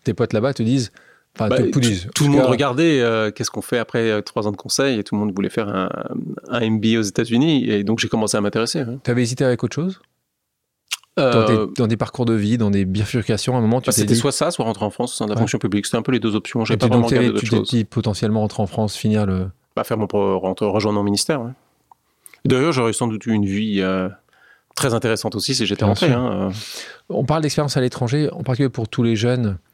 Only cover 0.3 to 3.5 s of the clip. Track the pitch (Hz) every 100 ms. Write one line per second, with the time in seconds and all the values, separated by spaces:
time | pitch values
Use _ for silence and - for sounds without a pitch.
0.3 | 110 123 139 113 131 110 - _ _ _
1.3 | - 110 123 120 143 120 98 92 - 147
2.3 | 143 131 123 139 127 170 143 117 113 107
3.3 | 104 113